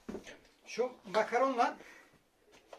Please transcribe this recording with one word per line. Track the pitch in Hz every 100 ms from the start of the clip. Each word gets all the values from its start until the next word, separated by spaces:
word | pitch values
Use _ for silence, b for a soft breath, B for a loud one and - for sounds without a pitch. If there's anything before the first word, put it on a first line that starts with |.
| - - - - - _ -
Şu | - 247 - 208
makaronla, | 196 214 233 269 240 269 - B B B _ _ _ _ - _